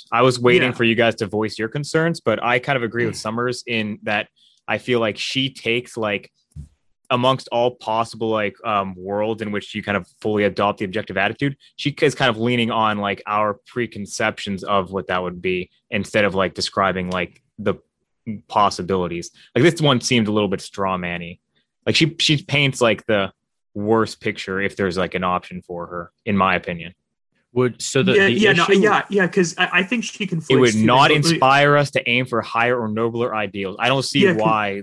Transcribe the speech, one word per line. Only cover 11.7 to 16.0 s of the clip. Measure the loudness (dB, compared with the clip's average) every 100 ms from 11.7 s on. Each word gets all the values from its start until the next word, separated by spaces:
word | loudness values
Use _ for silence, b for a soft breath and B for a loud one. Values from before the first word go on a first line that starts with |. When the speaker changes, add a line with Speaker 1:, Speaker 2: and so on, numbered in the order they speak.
| b
Speaker 1:
she | -6 2
is | 0 4
kind | 0
of | 2
leaning | 0 2 0
on, | 0 0 0
like, | -2 -4 -4
our | -2 0 -4 -8
preconceptions | -8 -6 -8 -10 -2 -2 -2 -6 -6 0
of | 0 0
what | -6 -2
that | -4
would | -4 -4
be | -4 -4 -6 _ -8
instead | -6